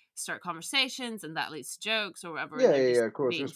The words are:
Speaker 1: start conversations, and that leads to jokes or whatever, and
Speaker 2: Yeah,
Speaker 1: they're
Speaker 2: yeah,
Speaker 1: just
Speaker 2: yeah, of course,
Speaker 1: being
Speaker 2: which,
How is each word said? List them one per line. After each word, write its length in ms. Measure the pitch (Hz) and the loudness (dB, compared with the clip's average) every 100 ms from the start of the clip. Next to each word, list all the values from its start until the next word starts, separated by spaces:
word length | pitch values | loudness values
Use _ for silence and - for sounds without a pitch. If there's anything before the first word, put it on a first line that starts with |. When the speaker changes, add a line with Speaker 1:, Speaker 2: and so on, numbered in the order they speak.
| _ | _
Speaker 1:
start 280 | - - 160 | -10 -8 -6
conversations, 840 | 175 160 - 277 262 - 240 220 | -6 -8 -2 0 0 -2 -6 -6
and 120 | 156 160 | -6 -4
that 160 | 123 | -4
leads 240 | 151 - - | -6 -10 -8
to 40 | |
jokes 440 | 214 220 202 - | -2 -2 -2 -8
or 80 | 175 | -8
whatever, 280 | 151 151 254 | -6 -6 4
and 100 | 240 | 6
Speaker 2:
Yeah, 20 | |
Speaker 1:
they're 80 | 143 | 6
Speaker 2:
yeah, 120 | 127 | 6
Speaker 1:
just 60 | 120 | 4
Speaker 2:
yeah, 60 | 113 | 2
of 60 | |
course, 240 | 127 131 151 | 0 0 0
Speaker 1:
being 20 | |
Speaker 2:
which, 120 | 139 | -4